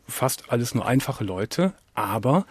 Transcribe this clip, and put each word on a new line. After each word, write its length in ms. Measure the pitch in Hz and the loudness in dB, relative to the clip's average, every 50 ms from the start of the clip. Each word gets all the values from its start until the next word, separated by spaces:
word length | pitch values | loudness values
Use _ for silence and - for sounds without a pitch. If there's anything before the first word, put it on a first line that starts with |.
| - | -12
fast 460 | - - - 127 131 - - - - | -12 -4 -2 0 -2 -2 -4 -4 -2
alles 240 | 135 120 120 - - | -2 -2 0 0 -2
nur 100 | 117 - | -2 0
einfache 380 | - 123 135 - - 123 - 113 | 2 2 2 2 0 -4 -6 -6
Leute, 480 | 95 92 92 107 - - - 180 190 - - _ _ _ | -6 -4 -4 -4 -4 0 0 0 0 0 -4 _ _ _
aber 520 | - - 98 104 110 101 127 147 190 196 - | -4 -4 -2 -2 0 2 4 4 2 2 -2